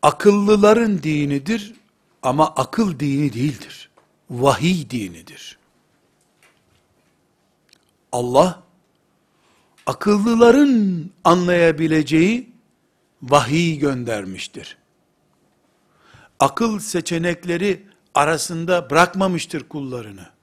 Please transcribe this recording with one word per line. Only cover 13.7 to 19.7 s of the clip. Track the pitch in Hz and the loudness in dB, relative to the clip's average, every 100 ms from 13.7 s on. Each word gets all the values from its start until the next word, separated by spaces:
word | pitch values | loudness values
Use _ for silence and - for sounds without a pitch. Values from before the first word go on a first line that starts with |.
| 151 | 0
göndermiştir. | 143 131 120 110 95 92 - - - - _ _ _ _ _ _ _ _ _ _ _ _ _ - _ _ | -2 -4 -6 -6 -8 -14 -14 -16 -20 -20 _ _ _ _ _ _ _ _ _ _ _ _ _ -20 _ _
Akıl | 135 - 233 214 | -2 0 -4 -4
seçenekleri | 214 175 165 170 175 170 175 170 202 175 - _ _ | -6 -6 -4 -4 -4 -6 -6 -4 -2 -4 -8 _ _
arasında | - 147 160 - 170 170 180 131 | -2 0 0 -4 -8 -2 -4 0
bırakmamıştır | 147 180 190 190 175 - 160 | 2 2 2 -2 -2 -6 -12
kullarını. | 127 | -10